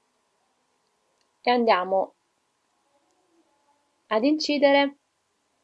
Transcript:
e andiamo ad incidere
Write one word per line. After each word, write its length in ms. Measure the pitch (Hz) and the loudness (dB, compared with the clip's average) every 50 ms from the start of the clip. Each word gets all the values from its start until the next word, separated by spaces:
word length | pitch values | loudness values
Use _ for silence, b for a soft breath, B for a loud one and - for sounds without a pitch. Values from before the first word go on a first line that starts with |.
| _ _ _ _ _ _ _ _ _ _ _ _ _ _ _ _ _ _ _ _ _ _ _ _ _ _ _ _ | _ _ _ _ _ _ _ _ _ _ _ _ _ _ _ _ _ _ _ _ _ _ _ _ _ _ _ _
e 100 | - 247 | -4 -2
andiamo 640 | 247 247 233 226 202 180 180 185 196 190 - - _ _ _ _ _ _ _ _ _ _ _ _ _ _ _ _ _ _ _ _ _ _ _ _ _ _ _ _ _ _ _ _ _ _ _ _ _ _ _ - | -2 0 2 2 0 0 0 -2 -4 -4 -4 -6 _ _ _ _ _ _ _ _ _ _ _ _ _ _ _ _ _ _ _ _ _ _ _ _ _ _ _ _ _ _ _ _ _ _ _ _ _ _ _ -6
ad 160 | 214 220 226 | -4 -2 0
incidere 720 | 285 311 302 - - 294 277 285 277 277 277 285 277 277 _ _ _ _ _ _ _ _ _ _ _ _ _ | 0 0 -2 -2 -4 -2 2 2 4 4 4 2 0 -4 _ _ _ _ _ _ _ _ _ _ _ _ _